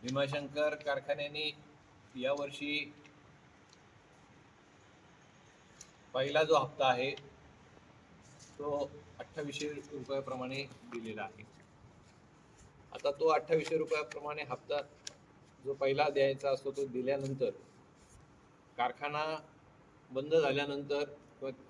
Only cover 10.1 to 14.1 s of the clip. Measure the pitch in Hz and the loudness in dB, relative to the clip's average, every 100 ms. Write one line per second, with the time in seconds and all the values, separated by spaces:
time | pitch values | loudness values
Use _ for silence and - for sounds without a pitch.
10.1 | 135 135 127 127 135 135 - - 120 113 | -4 -4 -6 -4 -6 -8 -12 -10 -8 -8
11.1 | 107 98 104 107 - - - - - - | -6 -8 -10 -20 -20 -20 -20 -20 -20 -20
12.1 | - - - - - - - - - 143 | -20 -20 -20 -20 -20 -20 -20 -16 -4 -4
13.1 | 139 160 156 160 160 147 160 156 156 147 | 2 4 4 4 2 4 0 2 0 -2